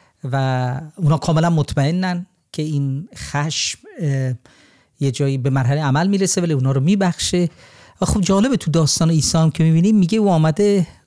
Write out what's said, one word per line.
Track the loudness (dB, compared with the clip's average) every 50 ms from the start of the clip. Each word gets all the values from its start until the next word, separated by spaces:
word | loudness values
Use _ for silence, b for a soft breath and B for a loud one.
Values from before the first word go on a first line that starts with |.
| b b b _ -8
و | -4 -2 -2 0 0 0 -2 -2 -4 -4 -6 -10 -12 -8
اونا | -2 0 0 0 0
کاملاً | 0 0 0 0 2 2
مطمئنن | 0 0 -2 -2 -2 -2 0 0 0 -2 -2 -4 -4 -6 -8 -12 _ _ _ _ -8
که | -8 -6
این | -4 -2 -2 -2 -2 -4 -6 -8 -12 -14
خشم، | -14 -12 -6 -4 -4 -4 -4 -4 -6 -6 -6 -8 -10 _ -18 -10 -6
اه، | -4 -2 -2 -2 -2 -4 -6 -8 b b b b b b b b b b b _
یه | -4 -4
جایی | -2 -2 -2 -2 -2 -2
به | -2 0
مرحله | 0 0 0 0 0 0 0
عمل | 0 0 0 0
میرسه، | 0 0 0 0 0 0 -2
ولی | -2 0 0
اونا | 0 0 0 0
رو | 0
میبخشه. | 2 2 2 2 0 0 -2 -4 -4 -2 -2 0 -2 -2 B B B B B B B B B B
و | -2
خب | -2 0 0
جالبه | 2 2 2 2 2 2 0
تو | 0 -2 0
داستان | 2 2 2 2 2 0 0 2
عیسی | 2 2 0 0 2 2
هم | 2 2
که | 2 2 2
می‌بینیم، | 4 4 4 4 4 4 4
میگه | 4 2 2 2
او | 2 2
آمده | 2 4 2 2 2 2 2 2 2 2 0 B B B B